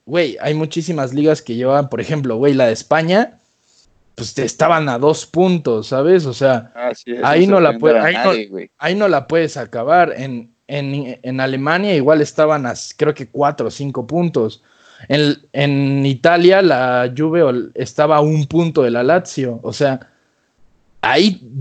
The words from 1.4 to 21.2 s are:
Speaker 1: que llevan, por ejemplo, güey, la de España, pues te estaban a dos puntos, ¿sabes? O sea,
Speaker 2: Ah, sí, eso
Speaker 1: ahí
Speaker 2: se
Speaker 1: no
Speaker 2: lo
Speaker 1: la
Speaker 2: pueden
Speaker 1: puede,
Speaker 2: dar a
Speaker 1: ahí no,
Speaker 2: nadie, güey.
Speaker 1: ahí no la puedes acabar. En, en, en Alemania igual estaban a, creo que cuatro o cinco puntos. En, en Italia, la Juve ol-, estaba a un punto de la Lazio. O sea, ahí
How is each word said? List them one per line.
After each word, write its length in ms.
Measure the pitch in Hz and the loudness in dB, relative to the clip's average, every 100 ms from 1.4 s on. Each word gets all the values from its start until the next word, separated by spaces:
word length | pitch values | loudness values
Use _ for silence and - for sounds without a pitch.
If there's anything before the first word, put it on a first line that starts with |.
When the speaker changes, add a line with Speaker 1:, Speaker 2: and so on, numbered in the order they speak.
Speaker 1:
que 140 | - 117 | -2 -4
llevan, 320 | 127 139 135 | 0 0 0
por 120 | 117 | -4
ejemplo, 360 | 113 151 131 113 | -6 -4 -4 0
güey, 180 | 143 | 2
la 120 | 135 123 | 4 2
de 60 | |
España, 640 | 110 - 156 160 190 247 - _ _ _ _ _ _ _ | 0 -2 -2 2 0 0 -6 _ _ _ _ _ _ _
pues 200 | - 113 | -14 -10
te 100 | - | -6
estaban 440 | 120 - 160 165 151 | -6 0 0 2 0
a 100 | 120 | 0
dos 280 | 143 156 - | 0 0 -2
puntos, 640 | 160 185 175 139 110 104 | 0 0 0 0 -2 -2
¿sabes? 360 | 131 151 185 | -2 2 2
O 80 | 147 | 0
sea, 400 | 117 135 123 117 117 | 0 0 0 -4 -8
Speaker 2:
Ah, 160 | 123 | -8
sí, 180 | 117 - | -8 -8
eso 120 | 120 123 | -2 2
Speaker 1:
ahí 200 | 156 190 | 4 4
Speaker 2:
se 40 | |
Speaker 1:
no 100 | 196 | 6
Speaker 2:
lo 120 | 160 | 4
Speaker 1:
la 60 | 117 | 2
Speaker 2:
pueden 20 | |
Speaker 1:
puede, 140 | 156 | 2
Speaker 2:
dar 100 | 117 | 4
a 20 | 151 | 2
Speaker 1:
ahí 60 | |
no, 180 | 180 196 | 0 0
Speaker 2:
nadie, 140 | 120 104 | -2 -4
güey. 220 | 95 90 _ | -12 -14 _
Speaker 1:
ahí 160 | 156 | -4
no 140 | 190 208 | 0 0
la 180 | 151 131 | 0 0
puedes 300 | 165 156 147 | -2 -2 -6
acabar. 580 | 117 120 123 175 165 - | -10 -6 0 2 2 -2
En, 360 | 135 120 117 _ - | -8 -10 -12 _ -10
en, 500 | 143 139 139 127 123 | -8 -6 -6 -8 -12
en 180 | 127 131 | -8 -4
Alemania 560 | 131 135 139 170 208 175 | -4 -2 -2 -2 0 0
igual 240 | 135 156 | 2 2
estaban 440 | 147 - 156 151 127 | 2 0 0 0 -2
a, 80 | 113 - - | -8 -12 -4
creo 160 | 151 | -2
que 120 | 151 127 | -2 -6
cuatro 380 | 139 143 143 117 | -2 -2 -2 -6
o 40 | |
cinco 340 | - 143 127 117 | -6 -8 -8 -6
puntos. 560 | 160 175 151 110 - _ _ _ - - | -2 -2 0 -2 -4 _ _ _ -18 -2
En, 300 | 143 147 147 _ | 0 2 -2 _
en 520 | 135 143 139 139 139 139 | -2 0 0 0 0 0
Italia, 540 | 127 165 170 175 190 | 2 2 6 6 6
la 500 | 190 131 127 123 127 123 | 4 2 0 0 -2 -2
Juve 260 | 156 170 | -2 2
ol-, 280 | 151 123 95 | 2 0 -4
estaba 420 | - - - 151 151 | -8 -6 0 2 4
a 40 | |
un 260 | 151 156 143 | 2 0 0
punto 360 | 160 170 151 | 0 0 2
de 80 | 123 | 0
la 120 | 120 | 2
Lazio. 560 | 127 175 180 - 127 113 | 2 2 0 -6 -6 -6
O 100 | - | -8
sea, 360 | 107 143 131 - _ _ _ _ _ _ _ _ _ | -2 -2 -2 -8 _ _ _ _ _ _ _ _ _
ahí 460 | 110 139 | 0 2